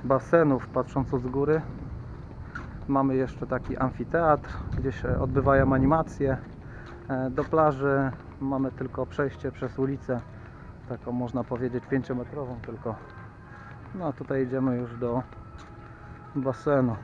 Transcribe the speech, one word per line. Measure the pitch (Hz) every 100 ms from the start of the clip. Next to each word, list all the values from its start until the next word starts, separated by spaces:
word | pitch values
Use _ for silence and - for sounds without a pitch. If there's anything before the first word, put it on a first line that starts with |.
basenów, | 123 135 - 170 156 127 -
patrząc | 131 123 147 127
od | 131 123
góry, | 135 143 156 - - - - - - - - - - - - -
mamy | 139 135 131
jeszcze | 127 - 120
taki | 127 - 127
amfiteatr, | 131 - 120 165 165 147 - - - -
gdzie | 131
się | - 127 127
odbywają | 131 131 135 135 135
animacje. | 135 135 160 160 - 139 127 - - - - - - -
E, | 131 131
do | 127
plaży | 143 156 156 135 139 139 135 123 - -
mamy | 135 135 131
tylko | - 131 - 127
przejście | - 139 - 135
przez | - 127 -
ulicę, | 135 139 - 123 - - - - - - -
taką | 120 -
można | 123 120 123
powiedzieć | 117 123 127 120 -
pięciometrową | 135 127 127 120 147 131 120 110
tylko. | 113 117 107 - - - - - - - - - 190
No | 165
a |
tutaj | 135 143 135
idziemy | 127 131 131 123
już | 120 117
do | 120 120 - - - - - - - - - - - 143
basenu. | 135 123 - 143 127 110